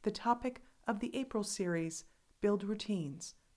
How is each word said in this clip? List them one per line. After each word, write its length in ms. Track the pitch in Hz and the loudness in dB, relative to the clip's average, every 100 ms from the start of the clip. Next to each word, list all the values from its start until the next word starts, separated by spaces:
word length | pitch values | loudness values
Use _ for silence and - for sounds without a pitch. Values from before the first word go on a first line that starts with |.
the 80 | 220 | 0
topic 540 | 175 226 240 254 247 - _ - | 0 0 2 0 -6 -18 _ -2
of 100 | 208 | 0
the 160 | 240 | 0
April 300 | - 262 220 | -2 -2 -2
series, 600 | 208 - 180 165 165 160 - _ _ _ | -2 0 2 2 0 -4 -12 _ _ _
Build 240 | 208 202 | 4 4
Routines 720 | 202 214 - 202 147 147 - - _ | 2 -2 0 0 0 -6 -12 -14 _